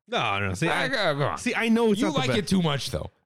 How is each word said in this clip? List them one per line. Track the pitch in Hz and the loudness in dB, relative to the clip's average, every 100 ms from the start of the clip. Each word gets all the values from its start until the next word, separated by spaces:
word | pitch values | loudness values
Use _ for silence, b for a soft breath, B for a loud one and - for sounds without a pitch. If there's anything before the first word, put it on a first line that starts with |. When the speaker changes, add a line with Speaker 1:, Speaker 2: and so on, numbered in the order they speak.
| _ | _
Speaker 1:
No, | 226 120 98 | -4 -2 -2
no. | 98 | -2
See, | 92 165 | 0 0
Speaker 2:
Ah, | - | 0
Speaker 1:
I, | 269 | -2
Speaker 2:
go, | 262 185 143 | 0 0 0
go | |
on. | 131 73 | 0 -2
Speaker 1:
see, | 247 | -2
I | 208 226 | -2 2
know | 226 233 | 4 4
it's | 202 | 2
Speaker 2:
You | 294 | 2
Speaker 1:
not | |
the | 269 | 0
Speaker 2:
like | 139 | 0
Speaker 1:
best. | 127 | 0
Speaker 2:
it | - | 0
too | 190 | 2
much, | 165 143 - | 2 0 -4
though. | 78 - - | -6 -8 -14